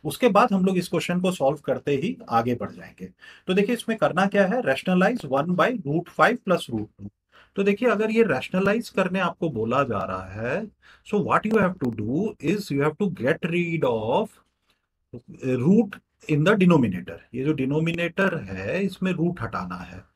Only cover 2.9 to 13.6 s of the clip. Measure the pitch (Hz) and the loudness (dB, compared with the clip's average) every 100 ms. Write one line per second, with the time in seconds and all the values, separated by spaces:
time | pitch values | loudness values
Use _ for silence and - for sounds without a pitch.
2.9 | - 95 _ - - - 185 208 233 - | -16 -18 _ -20 -16 -2 0 2 0 -4
3.9 | 220 143 156 196 202 185 240 240 226 - | 0 0 2 2 4 2 2 0 -2 0
4.9 | 180 190 247 139 135 160 175 185 247 139 | 2 2 0 -2 -2 0 2 0 0 -2
5.9 | 156 175 - 165 247 - 175 - 113 107 | -4 -4 2 2 2 0 -2 0 -8 -8
6.9 | _ 101 _ _ _ _ - 202 202 240 | _ -18 _ _ _ _ -2 0 2 2
7.9 | 214 220 226 226 139 - 185 196 220 - | 2 0 2 2 2 -2 0 2 0 -2
8.9 | - 180 185 175 - 165 110 113 127 135 | -2 0 0 -2 -2 -4 -2 -2 0 0
9.9 | 101 92 92 95 98 117 160 220 _ _ | -2 -4 -6 -8 -8 -4 -4 -6 _ _
10.9 | - - 208 120 135 214 220 185 185 127 | -20 -4 -2 2 0 2 2 2 0 -6
11.9 | 107 107 139 214 - 147 208 - 139 151 | -4 -4 -2 -4 -4 -2 -2 -2 0 0
12.9 | 151 208 143 120 165 170 175 | 0 -4 0 -2 -2 -2 -2